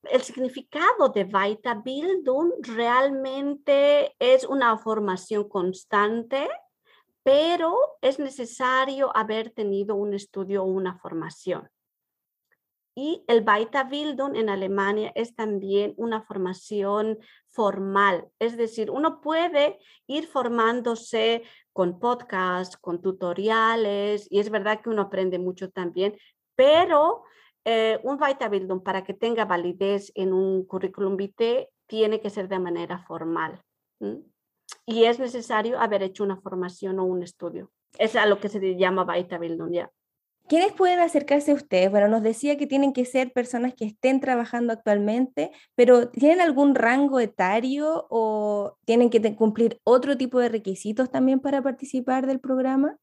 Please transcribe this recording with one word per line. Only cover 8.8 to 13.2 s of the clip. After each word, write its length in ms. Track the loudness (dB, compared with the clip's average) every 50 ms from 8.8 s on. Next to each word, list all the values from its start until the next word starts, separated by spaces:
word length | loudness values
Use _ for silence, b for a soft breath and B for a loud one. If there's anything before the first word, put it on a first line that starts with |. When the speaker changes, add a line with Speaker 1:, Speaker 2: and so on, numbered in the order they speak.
| 0 0 0 -2 -2 0 0
Speaker 1:
haber 340 | -2 -2 -2 -4 -4 -6 -8
tenido 460 | _ -6 -4 -2 -2 -2 -2 -2 -2
un 180 | -4 -2 -4 -4
estudio 500 | -6 -8 _ _ -10 -8 -4 -4 -2 -2
o 40 | 0
una 300 | -2 -2 -2 -4 -8 -8
formación. 720 | _ -10 -8 -8 -8 -10 -14 -12 -6 -6 -6 -6 -8 _ _ _ _ _ _ _ _ _ _ _ _ _ _ _ _ _ _ _ _ _ _ _ _ _ _ -8
Y 240 | -6 -6 -6 -6